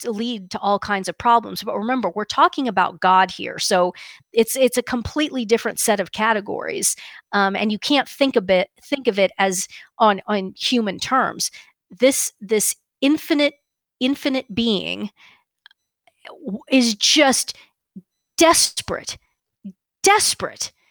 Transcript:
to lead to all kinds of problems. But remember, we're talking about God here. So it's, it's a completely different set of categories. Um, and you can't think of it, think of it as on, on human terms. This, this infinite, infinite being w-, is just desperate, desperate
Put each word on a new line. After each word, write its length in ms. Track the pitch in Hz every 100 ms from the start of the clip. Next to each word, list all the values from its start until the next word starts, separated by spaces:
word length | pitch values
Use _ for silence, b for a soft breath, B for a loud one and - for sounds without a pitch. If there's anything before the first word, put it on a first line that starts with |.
to 100 | 240
lead 400 | 208 233 226 185
to 80 | 214
all 200 | 202 202
kinds 300 | - 196 190
of 80 | -
problems. 460 | 240 233 220 185
But 160 | 202 202
remember, 320 | 220 254 196
we're 140 | 208
talking 440 | 208 - 339 - 254
about 320 | 190 180 170
God 300 | 185 185 185
here. 280 | - 185 165
So 360 | - 185 180 B B B _
it's, 220 | 226 226 269
it's 200 | 247 247
a 60 |
completely 600 | 240 247 - 302 302 262
different 340 | 214 226 220 -
set 220 | - 202
of 120 | 175
categories. 840 | - 220 214 202 - - - 202 - B B _
Um, 220 | 202 196 202
and 160 | 214
you 60 | 208
can't 300 | - 285 -
think 280 | - 269 247
of 140 | 185
it, 200 | 185 - _
think 240 | - 277 247
of 120 | 196
it 120 | 185 -
as 280 | 196 185 - B B -
on, 220 | 220 196 -
on 260 | 208 190 -
human 420 | - 247 214 180
terms. 520 | - 262 214 - - B B B _
This, 420 | 180 254 269 - -
this 360 | 202 214 - - _ _
infinite, 540 | 269 302 - 294 294 - _ _ _ _
infinite 560 | 254 285 285 262 -
being 560 | 196 233 190 85 131 208 b b b b _ _ _ _ _ _ _ -
w-, 340 | - 262 190 -
is 240 | 262 233
just 600 | 208 - 311 269 - - b b _ _ 185 - _ _ -
desperate, 800 | 330 330 - - - - - - _ _ _ _ 196 - _ _
desperate 680 | 381 415 - - 156 - - - _